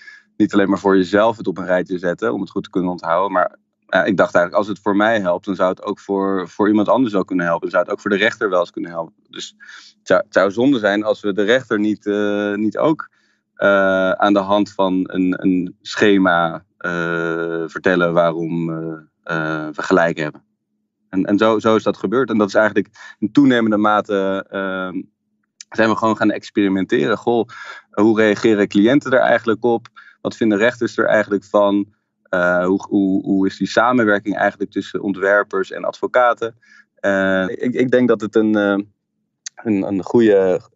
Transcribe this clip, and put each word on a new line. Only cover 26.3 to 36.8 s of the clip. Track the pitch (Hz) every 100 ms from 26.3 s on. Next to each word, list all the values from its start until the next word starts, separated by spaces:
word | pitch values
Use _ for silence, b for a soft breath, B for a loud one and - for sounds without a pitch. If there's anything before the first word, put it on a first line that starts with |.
experimenteren. | 104 - - 98 95 92 123 139 104
"Goh, | - 120 104 B B B B
hoe | - 110 110
reageren | 110 101 113 104 101
cliënten | 101 107 143 131
er | 127
eigenlijk | - 117 117 107
op? | 120 117 117 B B B
Wat | 107 -
vinden | 113 98
rechters | 117 120 113 -
er | 107
eigenlijk | 107 101 101
van? | - 104 101 101 101 _ _ _
Eh, | - 92 90 90 92
hoe, | 98 -
hoe, | 104 95 98
hoe | - 98 95
is | -
die | 98
samenwerking | - 117 127 107 104 104 95
eigenlijk | 101 - 98
tussen | 98 - 92
ontwerpers | 101 92 98 101 101 98 92
en | -
advocaten?" | 90 - 98 127 120 113 113 - b b